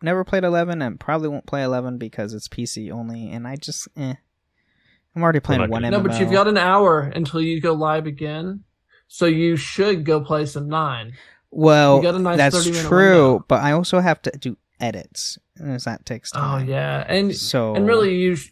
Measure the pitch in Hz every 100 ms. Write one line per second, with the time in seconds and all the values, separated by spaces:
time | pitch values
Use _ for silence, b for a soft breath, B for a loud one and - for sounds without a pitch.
0 | 165 185 185 196 180 170 175 170 127 -
1 | - 156 156 143 - 143 131 127 127 123
2 | 113 - 104 107 - - 120 - 107 110
3 | 117 117 113 113 120 139 - 139 - -
4 | 135 131 _ _ _ _ _ _ _ _
5 | _ 165 165 151 - 139 95 113 120 202
6 | 190 180 185 190 202 208 180 196 196 160
7 | 143 165 156 165 160 165 165 160 156 156
8 | 156 143 151 151 175 202 - _ _ b
9 | b - 170 160 170 165 - - 202 190
10 | 156 156 135 156 147 143 147 156 156 120
11 | 113 131 B B _ 156 156 151 143 139
12 | 175 180 180 175 139 175 170 170 160 180
13 | 190 180 139 120 - 123 143 151 180 185
14 | 180 156 - - 127 110 _ _ 120 95
15 | - - - - _ _ 151 127 123 113
16 | - 117 - 139 139 139 131 135 143 143
17 | - 185 202 - - 135 113 107 202 226
18 | 202 180 185 170 -